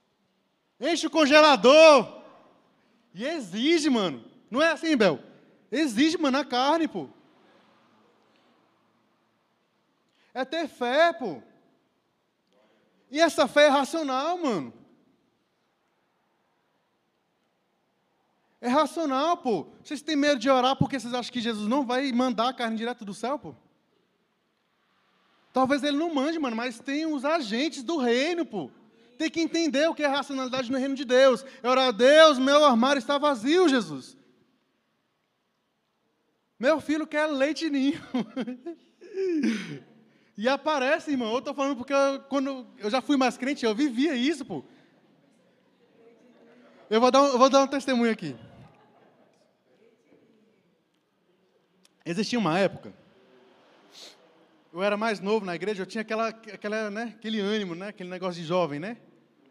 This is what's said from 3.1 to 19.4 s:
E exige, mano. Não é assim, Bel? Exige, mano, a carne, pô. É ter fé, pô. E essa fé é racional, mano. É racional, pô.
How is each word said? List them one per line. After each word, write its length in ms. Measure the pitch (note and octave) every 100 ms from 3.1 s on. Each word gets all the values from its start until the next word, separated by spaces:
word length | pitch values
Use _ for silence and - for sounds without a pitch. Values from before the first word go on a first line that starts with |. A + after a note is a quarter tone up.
E 100 | E3+
exige, 640 | C4 E4+ G3 G3+ C#4 E4+ D4
mano. 360 | A#3+ F#3 B2 - _ _
Não 100 | A#3+
é 120 | E4
assim, 240 | D4+ E4 C#4+
Bel? 240 | G3 C3 - - _ _ _
Exige, 480 | B3+ D#4 G#3 D#4 F4
mano, 200 | C#4+ C4
a 60 |
carne, 440 | - B3 C#4 E4 D#4
pô. 200 | F#3+ C3 - _ _ _ _ _ _ _ _ _ _ _ _ _ _ _ _ _ _ _ _ _ _ _ _ _ _ _ _ _ _ _
É 100 | A#3+
ter 220 | C4 D#4+ D#4+
fé, 460 | - A#3+ C#4 E4+
pô. 280 | E4 A#3 B2+ - _ _ _ _ _ _ _ _ _ _ _ _ _ _ _ _
E 120 | C#4
essa 260 | E4 E4 C#4
fé 200 | D4 D4
é 20 |
racional, 680 | C#4 C4 E4 C#4+ C4 D#4 F4+
mano. 360 | D4+ F#3+ A#2+ - _ _ _ _ _ _ _ _ _ _ _ _ _ _ _ _ _ _ _ _ _ _ _ _ _ _ _ _ _ _ _ _ _ _ _ _ _ _
É 80 | A#3+
racional, 680 | C#4 D4+ E4+ D#4 C4 D#4
pô. 320 | E4+